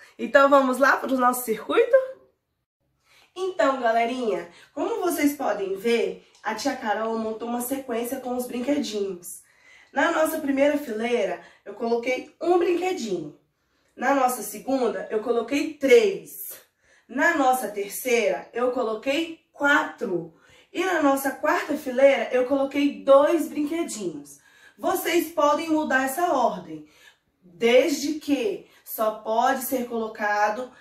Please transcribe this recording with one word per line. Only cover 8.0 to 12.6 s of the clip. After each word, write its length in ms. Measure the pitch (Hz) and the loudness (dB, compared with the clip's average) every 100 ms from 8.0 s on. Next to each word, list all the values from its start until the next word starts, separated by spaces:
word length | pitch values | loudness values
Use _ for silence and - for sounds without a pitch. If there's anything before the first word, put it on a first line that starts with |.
| 240 277 | -4 -6
com 160 | 254 | -6
os 140 | 247 233 | -6 -6
brinquedinhos. 960 | 240 247 294 220 208 196 175 - - _ _ _ - _ | -6 -2 -2 -2 -4 -6 -8 -14 -18 _ _ _ -20 _
Na 180 | 254 320 | -2 0
nossa 300 | 320 311 311 | 2 0 0
primeira 360 | 277 269 285 294 | -2 2 2 2
fileira, 640 | 240 214 240 240 185 175 - _ | -4 -6 -2 -2 -2 -4 -12 _
eu 100 | - | -18
coloquei 600 | 208 233 233 247 254 - _ | -8 -2 -2 -2 -6 -6 _
um 180 | 339 | 2
brinquedinho. 800 | 359 | 2